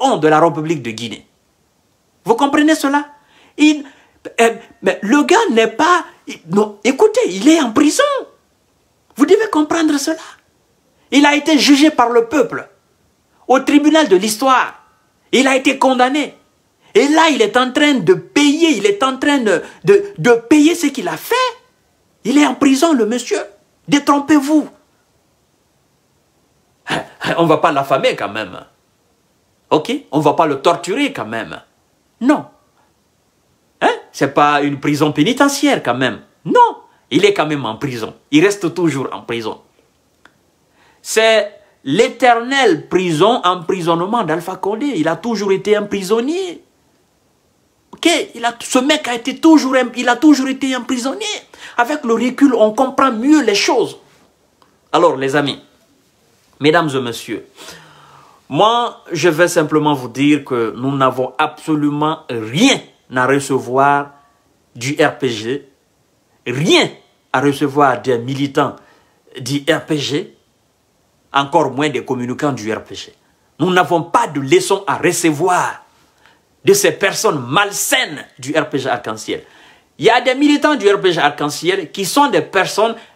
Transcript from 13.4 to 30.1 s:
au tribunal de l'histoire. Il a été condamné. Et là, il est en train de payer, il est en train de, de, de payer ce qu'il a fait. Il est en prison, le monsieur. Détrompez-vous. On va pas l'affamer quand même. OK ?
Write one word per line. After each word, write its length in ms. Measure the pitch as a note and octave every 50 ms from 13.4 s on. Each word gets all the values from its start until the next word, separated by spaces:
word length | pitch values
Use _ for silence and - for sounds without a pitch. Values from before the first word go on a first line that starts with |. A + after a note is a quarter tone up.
| _
au 140 | - B3 C4
tribunal 480 | C4 - C#4 D4 C#4+ D4+ D4 D#4+ D4+ G3+
de 80 | F#3+
l'histoire. 580 | F3+ G3 A3 - - C4+ C4+ C4 A#3+ E3+ A#2 - - _ _ _ _ _ _ _ _ _ _
Il 160 | - A3+ C4+
a 80 | C4 C4+
été 240 | C4 C4+ D4 C4 C4+
condamné. 580 | - C4 C4 A#3+ B3 B3+ C#4 D4+ C#4 - - _ _ _ _ _ _ _ _ _ _ _ _
Et 120 | G#3 C4 C#4+
là, 200 | D4+ D#4+ D#4+ D#4+
il 100 | C#4+ A3
est 160 | A3 G3+ -
en 140 | B3 B3+ B3+
train 240 | B3+ D4+ D4+ D4 C#4+
de 200 | A#3+ F3 E3 F#3
payer, 560 | D#3+ - - _ D4 C#4+ D4 C#4+ D#4+ E4 E4
il 160 | C#4 G3 G3
est 160 | G#3 G3+ - C4+
en 140 | C4+ C4+
train 220 | C4 D4+ D4 C#4+ C4+
de, 240 | A#3 G#3 F3+ C#3+ - - - - -
de, 280 | E3 G3+ G3+ G3+ - - -
de 140 | D#3 A#3+ A#3
payer 420 | A3+ A#3 - D#4 D4+ C#4+ D#4+ E4+
ce 120 | E4+ -
qu'il 200 | C#4+ - - F#3+
a 100 | F3 D#4+
fait. 180 | D#4 - - A4+ B4 B4+ B4 A#4 - _ _ _ _ _ _ _ _ _ _ _ _ _
Il 140 | G3 C4 D4
est 80 | D4
en 80 | C4+ B3
prison, 380 | - - C#4 C4+ C4+ E4 E4+ D#4
le 140 | A#3+ A3
monsieur. 340 | G#3 A#3+ B3 - - G#4 D4+ - - - _ _ _ _ _ _ -
Détrompez-vous. 800 | C#4+ C#4+ C#4+ - D4 C#4+ C#4 - D#4 D4 C4 C#4+ D#4 D4+ A#3 - - _ _ _ _ _ _ _ _ _ _ _ _ _ _ _ _ _ _ _ _ _ _ _ _ _ _ _ _ _ _ _ _ _ _ _ _ _ _ _ _ _ _ - C#3 - - - - _ - - D3
On 100 | - E3+
va 120 | D#3+ D#3+ D3+
pas 140 | - E3+ D3+
l'affamer 420 | C#3 C#3 - C3+ C3 - B3+ F#3
quand 140 | - A2 G2+
même. 300 | G2 A2 G#2+ F2 F2+ - - _ _ _ _ _ _ _ _ _ _ _ _ _ _ _ _ _ _ _ _ _
OK ? 220 | C3 D#3 D3+ - B3 D4 - _